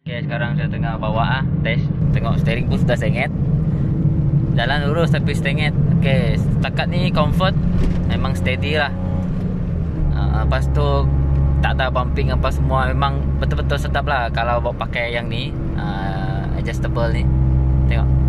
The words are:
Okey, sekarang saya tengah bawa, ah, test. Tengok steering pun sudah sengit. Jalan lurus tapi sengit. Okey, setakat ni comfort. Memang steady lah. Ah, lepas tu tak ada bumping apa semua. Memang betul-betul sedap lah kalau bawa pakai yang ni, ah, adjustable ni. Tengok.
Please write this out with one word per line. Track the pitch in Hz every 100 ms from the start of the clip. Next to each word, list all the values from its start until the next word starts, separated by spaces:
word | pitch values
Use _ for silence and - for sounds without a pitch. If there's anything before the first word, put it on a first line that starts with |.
Okey, | - 120
sekarang | - 117 120 98
saya | -
tengah | - 117 113
bawa, | 107 110 117 131
ah, | 135 -
test. | 113 117 - - - -
Tengok | 113 -
steering | - 117 127
pun | -
sudah | - 120
sengit. | - - 147 - - - - - - - - - - - - -
Jalan | 120 143 143
lurus | 156 160
tapi | 147 147 139
sengit. | 139 139 151 - - -
Okey, | 135 135 156 -
setakat | - - 139 - 165
ni | 170 180
comfort. | 175 151 - 190 - - - - - -
Memang | - -
steady | - 131 127 143 151
lah. | 139 - - - - - - - - - - 160 151 139
Ah, | 67 135 135
lepas | 131 -
tu | 143 139 139 139 139 - - - -
tak | - 135
ada | 131
bumping | 127 127 156 135
apa | 127 135
semua. | - 135 131 131
Memang | 131 139 139 135 -
betul-betul | 135 143 139 139
sedap | - 143 143
lah | 139 117
kalau | 127 117 120
bawa | 120 120 113
pakai | 123 120
yang | 120 120
ni, | 120 120 - - -
ah, | - - - 139 135 - - -
adjustable | - - 135 120 113
ni. | 110 - 65 65 65 65 65 65
Tengok. | 64 64 65